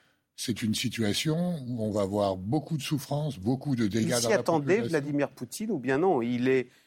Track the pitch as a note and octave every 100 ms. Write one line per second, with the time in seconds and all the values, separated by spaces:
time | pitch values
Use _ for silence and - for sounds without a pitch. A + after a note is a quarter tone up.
0 | _ _ _ - - G2+ A2 G#2 A#2 -
1 | G#2 G2 D#3 D#3+ F3+ E3 B2 A#2+ G#2+ G#2
2 | G2 G2+ G2+ F#2 F#2+ D3+ D#3 D#3 - C#3+
3 | - C#3+ D3+ F#2 G2 C3 C#3+ A#2+ G#2+ A2
4 | G#2+ B2 B2 G#3 - E3 C#3+ G#3 F#3 D#3
5 | C#3+ C#3+ C3+ - B2 - A3 E3+ B2 C3+
6 | F#3+ C#3+ A#2 A#2+ B2+ C3 B2+ _